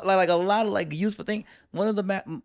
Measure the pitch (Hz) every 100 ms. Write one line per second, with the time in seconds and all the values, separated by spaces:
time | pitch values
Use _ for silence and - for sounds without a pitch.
0 | 185 190 175 175 185 214 220 202 165 151
1 | 208 202 - 214 - - _ 165 214 208
2 | 190 190 - 160